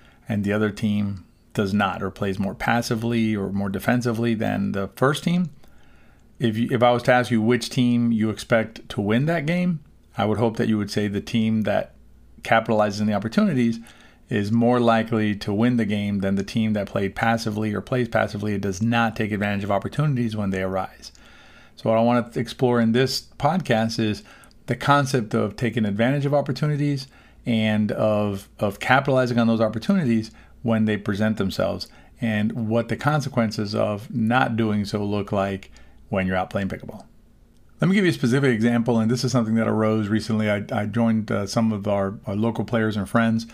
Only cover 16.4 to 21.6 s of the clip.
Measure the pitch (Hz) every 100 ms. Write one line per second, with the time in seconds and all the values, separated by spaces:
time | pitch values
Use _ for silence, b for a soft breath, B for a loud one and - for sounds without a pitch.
16.4 | 98 117 110 104 98 104 98 - 117 117
17.4 | 113 104 110 101 - 127 117 110 104 104
18.4 | 107 101 101 92 113 117 113 113 107 104
19.4 | 104 101 101 - 127 - 151 127 117 107
20.4 | 101 95 95 95 - - - B B B
21.4 | B B